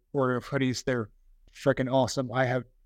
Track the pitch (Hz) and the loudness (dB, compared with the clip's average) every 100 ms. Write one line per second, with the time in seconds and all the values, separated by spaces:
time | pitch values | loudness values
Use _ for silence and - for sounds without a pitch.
0 | _ 143 127 123 - 139 131 120 - 123 | _ 0 0 0 -2 -2 0 0 -2 -2
1 | 107 - - - - - 147 131 131 131 | -2 -10 -20 -20 -20 -2 0 2 2 2
2 | 123 - 127 123 131 127 120 _ | 2 -2 -4 0 0 0 -4 _